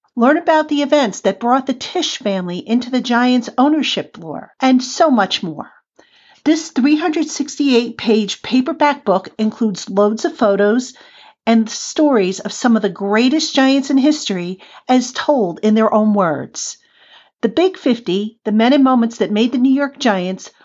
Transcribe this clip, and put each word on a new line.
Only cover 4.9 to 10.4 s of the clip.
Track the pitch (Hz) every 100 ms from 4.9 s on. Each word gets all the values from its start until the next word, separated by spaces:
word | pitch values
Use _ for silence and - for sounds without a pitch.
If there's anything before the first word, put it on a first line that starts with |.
| - 330
much | 240 220 -
more. | 170 147 - _ _ _ _ _ _ _
This | 294 320 -
three | - 277 302
hundred | 339 330 -
sixty-eight | - - - 285 240 233 -
page | 214 220 202 -
paperback | - 254 262 320 294 277
book | - 190 - -
includes | 214 - 220 180 -
loads | 196 208 220
of | 339
photos | 330